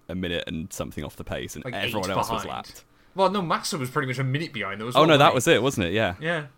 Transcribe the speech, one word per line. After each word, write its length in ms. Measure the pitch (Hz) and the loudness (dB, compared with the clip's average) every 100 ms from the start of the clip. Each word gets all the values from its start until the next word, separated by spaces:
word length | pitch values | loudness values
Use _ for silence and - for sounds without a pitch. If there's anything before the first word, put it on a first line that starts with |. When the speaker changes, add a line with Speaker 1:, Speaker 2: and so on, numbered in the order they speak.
| - | -10
Speaker 1:
a 60 | |
minute 300 | 92 90 85 - | -6 -4 -4 -4
and 260 | 80 85 | -6 -8
something 320 | - 82 - | -8 -8 -8
off 120 | 71 - | -10 -10
the 80 | |
pace, 300 | - 73 62 76 | -10 -8 -8 -10
and 80 | |
Speaker 2:
Like, 100 | 127 | -8
Speaker 1:
everyone 360 | 98 107 107 92 | -6 -4 -2 -2
Speaker 2:
eight 60 | 98 | -2
Speaker 1:
else 140 | 110 | -2
was 120 | 110 | -4
Speaker 2:
behind. 60 | 90 | -6
Speaker 1:
lapped. 360 | 62 - - - _ _ | -10 -12 -18 -20 _ _
Speaker 2:
Well, 160 | 185 190 | 0 2
no, 120 | 202 | 2
Massa 340 | 160 165 - 165 | 0 -2 -2 -4
was 140 | 127 | -2
pretty 160 | 151 131 | -2 -2
much 100 | 131 | -2
a 60 | |
minute 280 | 131 139 170 | 0 -2 -4
behind, 280 | 107 95 101 | -6 -6 -6
though, 80 | 117 | 0
as 80 | 127 | 4
Speaker 1:
Oh, 40 | |
Speaker 2:
well, 80 | 160 | 6
Speaker 1:
no, 100 | 139 | 8
that 160 | 151 | 8
Speaker 2:
wasn't 200 | 127 160 | 6 4
he? 40 | 123 | 4
Speaker 1:
was 20 | |
it, 20 | |
wasn't 240 | 131 123 85 | 4 2 0
it? 40 | |
Yeah. 220 | 107 101 90 | 2 0 0
Speaker 2:
Yeah, 260 | 160 165 139 | -4 -4 -6